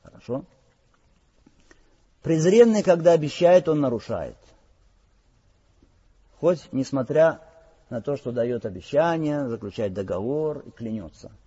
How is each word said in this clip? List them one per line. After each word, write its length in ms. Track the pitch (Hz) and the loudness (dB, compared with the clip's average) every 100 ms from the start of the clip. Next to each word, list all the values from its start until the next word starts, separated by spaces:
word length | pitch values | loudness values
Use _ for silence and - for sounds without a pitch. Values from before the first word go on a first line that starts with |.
Хорошо? 420 | - - - 127 180 _ _ _ _ _ _ _ _ _ _ _ _ _ _ _ _ _ | -20 -20 -10 -10 -10 _ _ _ _ _ _ _ _ _ _ _ _ _ _ _ _ _
Презренный, 600 | 143 160 165 220 233 214 | -2 0 4 6 6 4
когда 280 | 185 170 165 | 2 4 6
обещает, 560 | 165 151 - 170 180 160 | 4 0 2 6 6 4
он 120 | 151 | 0
нарушает. 560 | 139 117 - 98 69 - _ _ _ _ _ _ _ _ _ _ _ _ _ _ _ _ _ _ _ _ | 0 -4 -6 -8 -8 -14 _ _ _ _ _ _ _ _ _ _ _ _ _ _ _ _ _ _ _ _
Хоть, 280 | 160 175 - | -2 -2 -4
несмотря 680 | 127 131 139 120 147 160 - - - _ _ _ | -6 -4 -4 -2 2 2 0 -18 -20 _ _ _
на 120 | 123 | -10
то, 160 | 143 139 | -6 -8
что 140 | 127 | -6
даёт 340 | 120 120 120 110 | -4 -4 -4 -8
обещание, 840 | 92 - 143 165 165 156 147 135 | -12 -4 0 0 -2 -4 -4 -6
заключает 460 | 113 101 107 104 | -8 -10 -6 -6
договор 680 | 95 95 90 110 147 156 147 - | -6 -6 -6 -4 -4 -4 -8 -14
и 60 | |
клянётся. 600 | - 117 110 80 - - - | -14 -10 -10 -12 -18 -20 -20